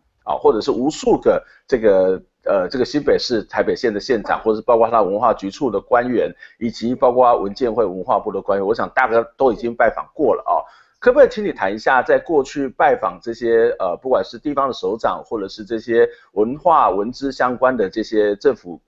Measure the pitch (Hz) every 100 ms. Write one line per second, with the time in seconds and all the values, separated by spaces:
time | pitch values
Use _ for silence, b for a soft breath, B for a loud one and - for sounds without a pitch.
0 | _ _ - 71 147 110 139 117 139 -
1 | 247 165 117 87 b b - 123 110 95
2 | 92 92 _ _ - 95 90 127 120 147
3 | 135 - - 113 90 107 98 87 120 101
4 | 117 113 92 80 110 110 - 113 113 113
5 | 95 104 120 104 98 - 135 98 - 120
6 | 123 113 85 - B B 113 - 113 127
7 | 131 123 120 113 101 101 123 110 101 92
8 | 92 104 104 95 - 98 98 113 95 -
9 | 127 113 117 - 131 101 117 120 113 -
10 | - - 131 90 - 80 - B B B
11 | 247 277 254 220 196 - 98 110 151 131
12 | 120 131 - 151 131 147 135 - 156 123
13 | 101 87 117 113 117 113 117 - 92 85
14 | 131 113 98 117 151 143 135 110 92 110
15 | 120 87 - 113 95 - 104 113 120 117
16 | 113 B B 98 113 147 180 151 110 95
17 | 110 - 135 131 127 120 127 123 95 110
18 | 104 110 104 104 143 113 87 80